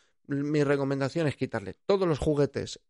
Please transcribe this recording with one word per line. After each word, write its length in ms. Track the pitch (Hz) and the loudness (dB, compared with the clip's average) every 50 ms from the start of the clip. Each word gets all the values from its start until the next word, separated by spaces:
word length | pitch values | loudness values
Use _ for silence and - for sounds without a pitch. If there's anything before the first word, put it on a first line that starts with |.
| _ _ _ _ _ - | _ _ _ _ _ -6
mi 340 | 143 139 143 147 151 151 | -4 -4 -2 0 2 2
recomendación 640 | 143 135 143 139 139 135 139 135 135 127 - 170 160 | 2 2 2 2 0 0 -2 -2 -2 -2 0 0 0
es 80 | 139 - | 0 -2
quitarle 400 | - 135 117 - 110 101 95 - _ _ | -2 -4 -4 -4 -6 -8 -8 -14 _ _
todos 220 | - 202 190 190 | 0 2 2 2
los 140 | 170 147 120 | 2 0 0
juguetes, 580 | - 156 147 143 143 - - 117 - - - - _ | 0 0 2 2 2 0 0 -4 -8 -8 -10 -14 _